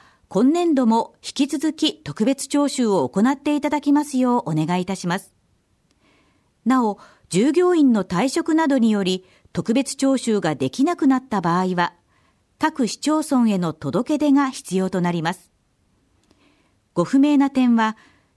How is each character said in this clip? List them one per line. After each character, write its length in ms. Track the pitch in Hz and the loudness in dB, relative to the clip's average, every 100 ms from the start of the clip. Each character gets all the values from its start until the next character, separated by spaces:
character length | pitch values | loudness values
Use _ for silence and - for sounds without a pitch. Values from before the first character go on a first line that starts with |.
| _ _ - | _ _ -6
今 220 | 185 254 | 0 2
年 220 | 349 339 | 2 2
度 140 | 269 233 | 2 2
も 280 | 226 - _ | 2 -2 _
引 240 | - - 285 | -10 -4 -4
き 0 | |
続 260 | 302 311 | -2 -4
き 240 | 311 311 - | -2 -4 -4
特 280 | - 143 220 | -10 -4 -2
別 220 | 277 - | -2 -2
徴 200 | 285 285 | -2 -2
収 200 | 277 226 | 0 0
を 200 | 190 127 | 0 0
行 140 | 190 240 | 0 0
っ 80 | 285 | 0
て 180 | 294 294 | -2 -2
い 60 | |
た 80 | 294 | -2
だ 120 | 294 | -2
き 120 | 285 | 0
ま 100 | 294 | 0
す 140 | 294 254 | 0 -2
よ 220 | 254 247 | 0 0
う 100 | - | -2
お 40 | 156 | -2
願 240 | 160 180 | -2 -2
い 20 | |
い 40 | 180 | -4
た 100 | 190 | -6
し 120 | 180 | -6
ま 120 | 120 | -6
す。 140 | - _ _ _ _ _ _ _ _ _ _ _ _ _ 226 | -8 _ _ _ _ _ _ _ _ _ _ _ _ _ 0
な 200 | 262 220 | 0 0
お、 120 | 196 - _ - | -4 -12 _ -4
従 220 | 175 269 | 0 2
業 240 | 311 359 349 | 2 2 4
員 180 | 277 | 4
の 120 | 220 180 | 2 0
退 240 | 180 262 | -2 -2
職 260 | 339 330 320 | -2 0 0
な 120 | 320 | 2
ど 100 | 269 | 2
に 120 | 220 | 2
よ 140 | 208 | 2
り、 220 | 185 185 - _ _ | 0 -4 -6 _ _
特 220 | - - | -8 -2
別 220 | 240 269 - | -2 -2 -2
徴 220 | 269 269 | 0 0
収 220 | - 208 | 0 -2
が 160 | 170 139 | -2 -2
で 140 | 131 | -4
き 140 | - | -2
な 120 | 311 349 | -2 2
く 120 | 277 | 2
な 100 | 262 | 0
っ 100 | 262 | -2
た 140 | 202 | -4
場 180 | 175 175 | 0 0
合 160 | 185 180 | 0 -2
は、 180 | 175 _ _ _ _ _ _ - | -4 _ _ _ _ _ _ -4
各 300 | 311 302 226 | -4 -2 -4
市 120 | - | -4
町 180 | 285 311 | -2 -2
村 280 | 302 262 226 | 0 2 2
へ 100 | 196 | 0
の 160 | 170 | -2
届 400 | 151 143 - 247 | -6 -4 -4 -2
け 40 | 294 | 0
出 140 | 294 | 2
が 180 | 277 269 | 2 0
必 280 | - - 185 | -6 -6 -2
要 120 | 185 | -2
と 120 | 185 | -2
な 100 | 175 | -2
り 100 | 170 | -2
ま 120 | 160 | -4
す。 180 | 185 _ _ _ _ _ _ _ _ _ _ _ _ _ _ _ | -6 _ _ _ _ _ _ _ _ _ _ _ _ _ _ _
ご 100 | - | -4
不 160 | 165 269 | 0 2
明 180 | 294 285 | 4 4
な 120 | 277 | 2
点 260 | 269 247 233 | 2 2 2
は、 220 | 220 220 _ _ _ | 0 -4 _ _ _